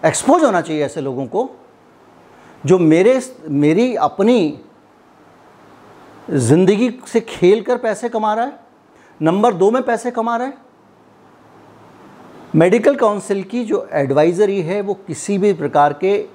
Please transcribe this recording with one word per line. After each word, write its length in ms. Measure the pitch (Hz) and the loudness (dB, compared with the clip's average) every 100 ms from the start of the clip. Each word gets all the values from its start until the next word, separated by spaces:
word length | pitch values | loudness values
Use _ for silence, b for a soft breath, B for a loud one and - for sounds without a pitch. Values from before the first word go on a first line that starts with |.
Expose 400 | 160 - - 339 | -2 -2 2 4
होना 180 | 294 185 | 4 0
चाहिए 240 | 165 151 143 | -4 -4 -4
ऐसे 160 | 170 | -4
लोगों 240 | 139 127 135 | -8 -8 -6
को 220 | 196 240 - - _ _ _ _ _ _ B B B | -6 -6 -10 -20 _ _ _ _ _ _ B B B
जो 140 | 139 185 | 0 4
मेरे, 420 | 165 160 202 262 247 - 156 | 4 4 4 2 -2 -16 -6
मेरी 440 | 143 147 165 254 233 | 0 2 2 0 0
अपनी 600 | 147 - 202 247 156 - - _ _ _ _ _ _ _ - - - - - - - - - | -4 0 2 2 0 -4 -18 _ _ _ _ _ _ _ -20 -20 -20 -20 -20 -20 -20 -20 -4
ज़िंदगी 600 | 151 117 156 185 208 247 240 - | -2 4 4 4 2 0 -4 -4
से 120 | 233 | -4
खेल 400 | 226 - 180 214 | -4 0 4 4
कर 160 | 196 247 | 0 -2
पैसे 320 | 233 202 240 | -2 -4 -6
कमा 240 | 233 214 | -4 -2
रहा 120 | 214 254 | -2 -4
है, 140 | - _ _ _ b b b | -8 _ _ _ b b b
नंबर 340 | 156 185 233 | -2 2 0
दो 160 | 180 190 | 2 2
में 100 | 247 | 2
पैसे 280 | 254 233 247 | -2 -4 -4
कमा 240 | 240 226 233 | -6 -4 -4
रहा 100 | 262 | -6
है। 100 | 285 - _ _ _ _ _ _ _ _ - - - - - - - - - - 156 | -10 -20 _ _ _ _ _ _ _ _ -20 -20 -20 -20 -20 -20 -20 -20 -20 -2 2
मेडिकल 400 | 175 226 226 285 | 4 4 2 2
काउंसिल 460 | 226 208 - 196 | 0 -2 -4 -6
की 200 | 190 240 220 | -6 -8 -4
जो 220 | 208 - | -6 -4
advisory 680 | 151 139 139 160 175 208 196 | -4 0 2 2 2 0 0
है 180 | 160 202 | -4 -6
वो 120 | 196 196 - | -6 -8 -10
किसी 300 | 156 - 202 | -12 -6 -2
भी 160 | 208 | 0
प्रकार 400 | 170 147 147 147 143 | -2 -2 0 0 0
के 180 | 185 202 214 | -2 -2 -4